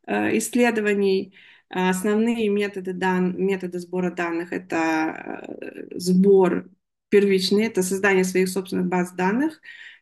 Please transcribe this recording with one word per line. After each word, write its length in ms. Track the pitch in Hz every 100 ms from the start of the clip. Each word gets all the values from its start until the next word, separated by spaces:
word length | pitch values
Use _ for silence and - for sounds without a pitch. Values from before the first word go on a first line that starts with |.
| -
э, 320 | 208 208 220
исследований, 960 | - 240 240 220 208 202 196 190 196 - - - _
э, 180 | 185 185
основные 580 | 185 208 208 226 233 214
методы 420 | 202 202 196 185
дан-, 420 | 180 185 185 180 180
методы 400 | 190 190 180 180
сбора 300 | 175 185 180
данных — 400 | 180 170 165 175
это, 920 | 185 - 165 160 160 160 - - - - -
э, 360 | - - - -
сбор 680 | 180 185 196 196 180 185 - _ _ _ _
первичный, 540 | 202 202 190 185 202 226
это 160 | 190
создание 420 | 185 190 202 190
своих 240 | 185 185 185
собственных 360 | 190 185 190 180
баз 240 | 180 180
данных 480 | - 185 226 311 - - - - -